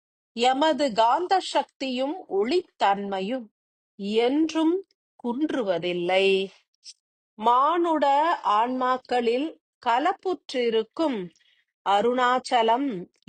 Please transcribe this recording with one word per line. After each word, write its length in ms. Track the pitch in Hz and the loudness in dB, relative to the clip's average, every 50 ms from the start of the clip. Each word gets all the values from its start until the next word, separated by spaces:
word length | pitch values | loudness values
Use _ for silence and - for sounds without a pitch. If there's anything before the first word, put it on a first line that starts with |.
| _ _ _ _ _ _ _ | _ _ _ _ _ _ _
எமது 500 | 226 233 254 262 269 294 320 311 254 294 277 208 | 0 0 2 2 2 2 2 2 2 0 0 2
காந்த 420 | 185 220 233 254 311 359 359 392 370 | 2 2 4 2 2 0 0 0 0
சக்தியும் 760 | 359 - - 302 277 - _ _ 277 269 254 247 262 277 330 370 - - | 0 0 -2 -2 -2 -2 _ _ -8 -6 -4 -4 -4 -4 -4 -8 -8 -4
ஒளித்தன்மையும் 1160 | - 196 202 233 311 359 - - _ _ 240 196 202 196 202 202 196 190 190 196 254 262 233 208 _ _ _ _ _ _ _ _ _ - 196 202 214 220 | -2 -2 0 2 0 0 -2 -4 _ _ 0 2 2 0 -2 -4 -6 -4 -4 -4 -6 -6 -8 -12 _ _ _ _ _ _ _ _ _ -10 -6 -2 0 2
என்றும் 540 | 240 247 277 302 320 311 - 320 320 320 339 392 392 _ _ _ _ _ _ | 2 2 2 2 0 0 0 0 0 0 0 -2 -6 _ _ _ _ _ _
குன்றுவதில்லை. 1080 | _ - 240 233 254 311 302 311 285 233 196 180 170 160 180 175 180 175 175 185 190 196 196 196 190 190 190 - _ _ _ _ _ _ - - _ _ _ _ _ _ _ _ - | _ -8 -6 -4 -2 -4 -2 -2 -2 -2 -2 -2 -2 -2 -4 -4 -2 -2 0 2 2 4 2 2 0 -2 -4 -10 _ _ _ _ _ _ -20 -20 _ _ _ _ _ _ _ _ -2
மானுட 680 | 214 233 240 254 269 294 330 359 339 339 320 302 285 285 277 285 302 330 349 - - 196 208 | 0 2 4 4 4 2 2 2 0 0 0 2 2 2 2 2 2 0 0 -2 0 0 0
ஆன்மாக்களில் 960 | 208 226 247 254 254 254 254 254 254 - - 247 247 240 226 233 254 285 320 311 - _ _ _ _ - | 0 0 0 -2 -2 -2 -2 -2 -4 -4 -4 -4 -2 0 0 0 -2 -2 -6 -8 -14 _ _ _ _ -2
கலப்புற்றிருக்கும் 1400 | 247 233 247 294 349 392 - - 381 359 - _ - - 262 240 233 220 226 220 - _ - 330 302 262 208 180 170 - _ _ _ _ _ _ _ _ _ _ | 0 0 0 0 0 -2 -2 -4 -6 -6 -6 _ -8 -6 -2 -2 0 0 -2 -2 -4 _ -4 -2 -2 -2 -4 -8 -10 -14 _ _ _ _ _ _ _ _ _ _
அருணாச்சலம் 1040 | 185 196 202 214 240 247 254 247 247 254 254 247 - 269 240 220 220 226 247 285 285 226 175 180 - _ _ _ | 0 2 2 2 2 0 2 2 2 2 0 0 0 0 2 2 2 2 2 0 -2 -4 -6 -10 -12 _ _ _